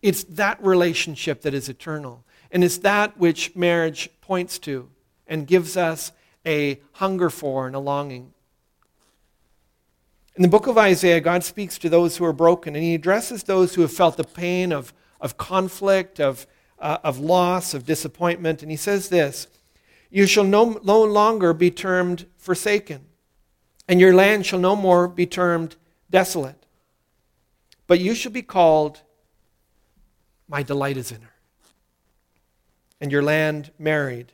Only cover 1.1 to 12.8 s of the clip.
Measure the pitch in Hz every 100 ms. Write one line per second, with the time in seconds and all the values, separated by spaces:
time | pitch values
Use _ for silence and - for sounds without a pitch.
1.1 | 147 - 139 151 139 123 127 - 151 139
2.1 | 120 _ _ _ 180 180 180 196 208 208
3.1 | - 175 165 - - 175 170 165 160 -
4.1 | _ _ 185 180 - - 135 131 _ _
5.1 | _ _ 156 139 180 170 185 170 156 -
6.1 | _ _ _ 165 151 147 139 _ - 190
7.1 | 190 175 - 147 131 131 135 139 143 143
8.1 | 127 131 _ _ _ _ _ _ _ _
9.1 | _ _ _ _ _ _ _ _ _ _
10.1 | _ _ - 180 202 208 226 208 180 180
11.1 | 170 165 175 175 - 196 - 170 165 170
12.1 | 170 175 147 165 175 170 147